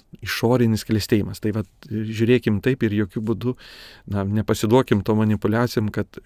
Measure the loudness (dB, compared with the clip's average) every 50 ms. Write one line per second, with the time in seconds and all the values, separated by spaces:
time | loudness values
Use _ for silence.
0 | -20 _ -20 -14 -10 -8 -4 -2 2 2 4 4 4 2 2 0 -2 -2 -2 -2
1 | 0 2 0 0 0 -2 -6 -6 -6 -4 -4 -4 -6 -8 _ _ -14 -10 -8 -6
2 | -6 -6 -4 0 2 4 4 4 2 2 0 0 0 -2 -2 0 0 0 0 0
3 | -2 -2 -4 -6 -4 -4 -4 -2 -4 -6 -6 -8 -10 -20 -20 -20 -20 -20 -20 -20
4 | -12 -6 -4 -4 -2 -2 -2 -2 0 0 0 0 2 4 4 4 4 4 2 0
5 | 2 0 0 2 2 2 0 0 0 0 0 0 0 0 -2 -2 -2 -2 -2 -4
6 | -6 -6 -8 -20 -18